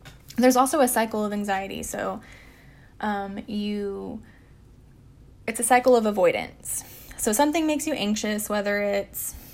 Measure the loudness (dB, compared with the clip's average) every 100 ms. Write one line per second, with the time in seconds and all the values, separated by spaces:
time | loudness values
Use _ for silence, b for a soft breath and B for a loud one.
0 | -20 -20 -10 4 4 6 4 4 4 2
1 | 0 -2 -2 -4 -2 -2 -4 -8 -8 -6
2 | -6 -8 B B B B B B B B
3 | -4 -4 -6 -10 -8 -6 -4 -4 -6 -8
4 | -10 -12 B B B B B -20 -20 -20
5 | -20 -20 -20 -14 -8 -4 4 4 6 4
6 | 4 4 2 2 -6 -12 -10 -10 -10 B
7 | B B -2 2 2 4 0 0 -2 -2
8 | -2 -2 -2 -4 -2 -2 0 0 0 -2
9 | -4 -8 -10 -12 B